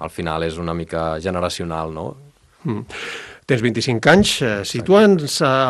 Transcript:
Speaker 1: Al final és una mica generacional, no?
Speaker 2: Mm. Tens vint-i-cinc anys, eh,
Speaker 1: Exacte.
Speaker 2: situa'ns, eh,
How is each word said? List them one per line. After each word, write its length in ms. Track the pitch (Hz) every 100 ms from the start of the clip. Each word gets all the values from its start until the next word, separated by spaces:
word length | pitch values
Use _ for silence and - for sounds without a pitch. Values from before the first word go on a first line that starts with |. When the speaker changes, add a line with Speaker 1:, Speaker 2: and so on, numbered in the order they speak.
Speaker 1:
Al 100 | 80
final 320 | - 85 80 82
és 100 | 80
una 160 | 85
mica 460 | 85 82 82 82 80
generacional, 720 | 92 90 87 - 85 82 80
no? 140 | 78 92 135 143 _ _ _
Speaker 2:
Mm. 180 | 156 104 - - - - - - -
Tens 160 | 127
vint-i-cinc 440 | 117 113 110 113 143
anys, 240 | 180 202 -
eh, 80 | 127 104
Speaker 1:
Exacte. 60 | 98
Speaker 2:
situa'ns, 680 | 123 110 196 214 190 147 -
eh, 100 | 143 131